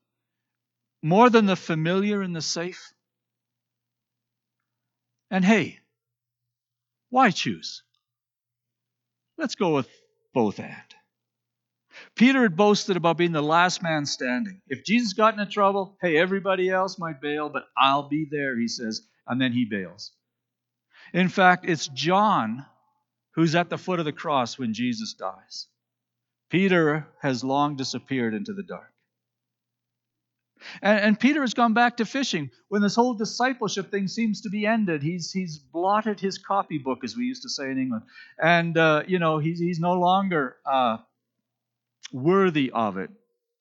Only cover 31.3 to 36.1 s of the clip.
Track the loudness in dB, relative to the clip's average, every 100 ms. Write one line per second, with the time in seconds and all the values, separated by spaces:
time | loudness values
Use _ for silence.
31.3 | 2 0 2 2 4 2 2 -4 -2 -2
32.3 | -4 -6 -12 _ 0 2 2 0 0 -6
33.3 | -2 -2 -2 -4 -6 -6 -4 -4 -2 -2
34.3 | -4 -6 -4 -2 0 0 -2 -2 -4 -6
35.3 | -6 -6 -10 _ -4 0 0 -2